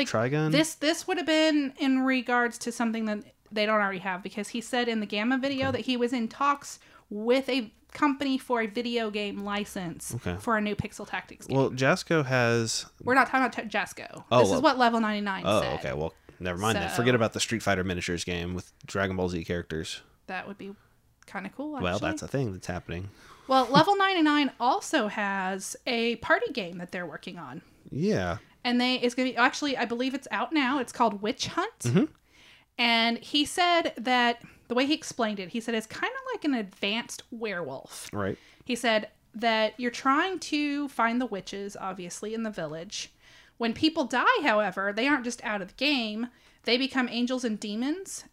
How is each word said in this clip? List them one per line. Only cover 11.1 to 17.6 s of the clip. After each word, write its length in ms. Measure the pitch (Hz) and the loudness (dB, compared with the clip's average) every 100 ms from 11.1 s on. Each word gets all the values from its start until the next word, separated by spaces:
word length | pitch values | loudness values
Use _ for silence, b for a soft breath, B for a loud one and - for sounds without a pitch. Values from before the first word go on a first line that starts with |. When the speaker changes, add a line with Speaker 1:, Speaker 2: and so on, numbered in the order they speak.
| 185 - - - | -8 -10 -18 -2
Speaker 1:
game. 80 | 135 | 2
Speaker 2:
Well, 140 | 123 | 2
Jasco 560 | 127 135 180 - 165 131 | 4 2 2 2 0 2
has 600 | 131 117 117 113 - - _ | 2 4 4 2 -2 -6 _
Speaker 1:
We're 120 | - | 0
not 140 | 269 247 | 2 4
talking 180 | 262 254 | 2 0
about 80 | |
T-, 160 | - 220 208 | -2 -4 -4
Jasco. 480 | 180 - 107 - - | -4 -8 -14 -14 4
Speaker 2:
Oh, 100 | 247 | 6
Speaker 1:
This 80 | 208 | 8
is 40 | |
Speaker 2:
well. 80 | - | 8
Speaker 1:
what 140 | 294 254 | 6 6
Level 220 | 240 233 | 4 4
ninety-nine 440 | 220 208 208 190 - | 0 0 -2 -2 2
Speaker 2:
Oh, 160 | 107 | 2
Speaker 1:
said. 180 | - 78 | 2 -2
Speaker 2:
okay. 140 | 73 | -4
Well, 200 | 67 80 - _ - | -4 -4 -6 _ -8
never 160 | 90 87 | -4 0
mind 180 | 101 107 | 2 2
then. 120 | 90 | 0
Speaker 1:
So 80 | - | 0
Speaker 2:
Forget 180 | 123 123 | 4 4
about 160 | 110 | 4
the 80 | - | 0
Street 240 | - 113 | -2 -2